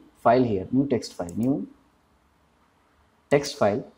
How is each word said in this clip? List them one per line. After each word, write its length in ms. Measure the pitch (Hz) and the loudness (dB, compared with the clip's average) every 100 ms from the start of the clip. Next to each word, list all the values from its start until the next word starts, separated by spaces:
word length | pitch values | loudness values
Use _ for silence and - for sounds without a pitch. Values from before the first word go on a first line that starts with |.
| - _ | -14 _
file 220 | 117 123 | 2 4
here, 240 | 120 95 92 | 2 -2 -2
new 160 | 123 143 | 0 0
text 260 | 147 - | -2 -4
file, 180 | - 87 92 | -10 -10 -4
new 320 | 123 160 277 - _ _ _ _ _ _ _ _ _ _ _ _ _ _ _ | -2 -2 -6 -16 _ _ _ _ _ _ _ _ _ _ _ _ _ _ _
text 260 | 143 143 - | 0 0 0
file, 300 | 104 104 - | 0 0 -6